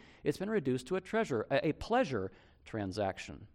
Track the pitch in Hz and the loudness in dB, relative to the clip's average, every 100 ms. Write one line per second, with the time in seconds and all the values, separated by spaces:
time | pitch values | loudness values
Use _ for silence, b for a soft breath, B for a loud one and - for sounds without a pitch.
0 | B B - 147 196 220 135 127 127 185 | B B -2 -2 0 0 2 0 0 -4
1 | - 220 220 123 110 139 160 143 - 233 | 0 0 2 0 2 2 2 -2 0 2
2 | 214 117 92 b b b - 113 98 92 | 2 0 -4 b b b -8 -4 -2 0
3 | 98 92 - 71 107 | 0 -2 -8 -14 -16